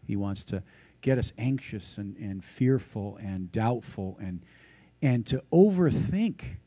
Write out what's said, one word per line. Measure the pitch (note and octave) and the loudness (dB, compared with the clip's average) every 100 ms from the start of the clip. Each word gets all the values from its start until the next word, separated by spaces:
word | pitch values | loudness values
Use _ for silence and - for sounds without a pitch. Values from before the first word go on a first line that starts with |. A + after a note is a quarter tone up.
He | - G#2 | -4 -4
wants | G2 G2 | -4 -6
to | - G2 - - - _ - | -6 -8 -8 -20 -20 _ 0
get | C3 | 2
us | - - | 0 -2
anxious | A#2+ C3+ - G#2+ - - | -2 -2 -6 -12 -12 -10
and, | G2+ F#2+ | -10 -8
and | G#2 F#2+ | -8 -8
fearful | - - B2+ C3 - A2 G2+ F#2+ | -12 0 2 2 0 -8 -8 -8
and | F#2+ F#2+ F2+ | -8 -6 -4
doubtful | A2 A2+ A#2+ - - F#2+ F#2+ | -2 0 -2 -6 -8 -8 -8
and, | F#2+ F2+ - - - - _ _ | -8 -10 -12 -20 -20 -20 _ _
and | C#3+ B2 | 2 2
to | G#2+ C3 - | 0 -4 2
overthink. | E3 G#3 F#3 E3+ A2+ - F#3 A3 - - - | 6 6 6 4 4 0 0 0 -2 -10 -12